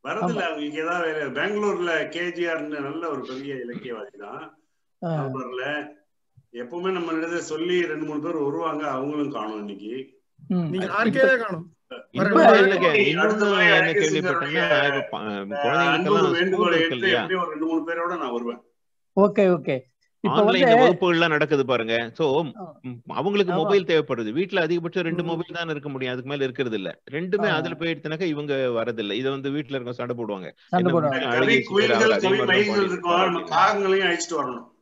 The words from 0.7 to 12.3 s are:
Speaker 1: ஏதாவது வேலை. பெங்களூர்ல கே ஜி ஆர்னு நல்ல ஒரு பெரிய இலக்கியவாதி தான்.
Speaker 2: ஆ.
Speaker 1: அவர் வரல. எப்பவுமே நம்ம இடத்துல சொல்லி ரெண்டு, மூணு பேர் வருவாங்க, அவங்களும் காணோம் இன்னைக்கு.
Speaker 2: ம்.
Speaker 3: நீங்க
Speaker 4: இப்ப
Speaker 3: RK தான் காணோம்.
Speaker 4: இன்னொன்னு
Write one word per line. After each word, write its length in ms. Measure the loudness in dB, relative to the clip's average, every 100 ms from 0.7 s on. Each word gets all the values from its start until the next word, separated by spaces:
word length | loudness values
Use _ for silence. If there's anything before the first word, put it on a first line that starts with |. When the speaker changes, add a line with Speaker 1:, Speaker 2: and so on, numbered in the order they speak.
| -6
Speaker 1:
ஏதாவது 320 | -4 -2 -2
வேலை. 160 | -4 -6
பெங்களூர்ல 800 | -4 -4 -2 -2 -2 -2 -2 -2
கே 240 | -6 -6
ஜி 140 | -4 -4
ஆர்னு 340 | -4 -6 -6
நல்ல 300 | -8 -6 -6
ஒரு 100 | -8
பெரிய 340 | -8 -10 -10
இலக்கியவாதி 640 | -10 -10 -10 -10 -10 -12 -16
தான். 400 | -16 -14 -16 _ _ _ _ _
Speaker 2:
ஆ. 140 | -6 -4
Speaker 1:
அவர் 160 | -4
வரல. 580 | -6 -8 -8 -6 -8 -10 -18 _ _ _ _ _
எப்பவுமே 400 | -14 -10 -6 -4
நம்ம 200 | -4 -4
இடத்துல 240 | -4 -4 -6
சொல்லி 500 | -6 -6 -2 0 0
ரெண்டு, 180 | -4
மூணு 160 | -6 -6
பேர் 160 | -4 -2
வருவாங்க, 500 | -2 -2 -4 -4 -4
அவங்களும் 440 | -4 -4 -4 -4
காணோம் 280 | -4 -6 -8
இன்னைக்கு. 640 | -10 -12 -10 -10 -12 _ _ _ -4
Speaker 2:
ம். 60 |
Speaker 3:
நீங்க 320 | -2 -2 -4 -2
Speaker 4:
இப்ப 180 | 0
Speaker 3:
RK 220 | 0 4 4
தான் 120 | 4
காணோம். 340 | 0 -8 -10 _ _ -18 -12
Speaker 4:
இன்னொன்னு 320 | -2 0